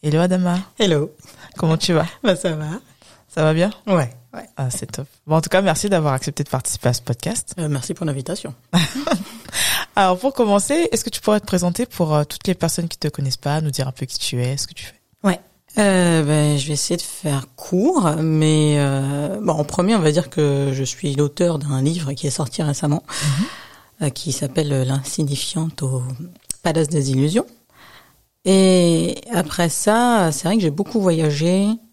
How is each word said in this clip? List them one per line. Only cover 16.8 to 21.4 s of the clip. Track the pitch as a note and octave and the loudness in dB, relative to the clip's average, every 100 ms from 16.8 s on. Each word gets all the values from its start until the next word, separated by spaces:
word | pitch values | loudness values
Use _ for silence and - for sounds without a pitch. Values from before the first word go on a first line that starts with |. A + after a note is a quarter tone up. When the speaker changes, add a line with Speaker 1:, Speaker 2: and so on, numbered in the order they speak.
| - E3+ | -2 -4
Speaker 2:
de | |
faire | - - E3 C#3 C3 - | -4 -8 -4 -4 -4 -16
court, | - F3+ B3 F4+ F3+ D#3 | -4 0 2 4 2 2
mais, | D#3+ D#3 D#3 D#3 D3+ D3 | 0 2 4 4 4 2
euh, | C#3 C#3 C#3 C#3+ D3 - | 2 0 -2 -2 -4 -4
bon, | D#3+ | -2
en | D#3 | -2
premier, | D3 - F3+ A3+ | -2 0 2 4
on | |
va | D#3 | 4
dire | D3+ D#3 | 2 -2
que | - D3 C#3 C#3 | 0 2 2 0
je | C3+ | -2
suis | C3 - D#3+ C#3 | -4 -4 -4 0
l'auteur | D3 D3 | -2 2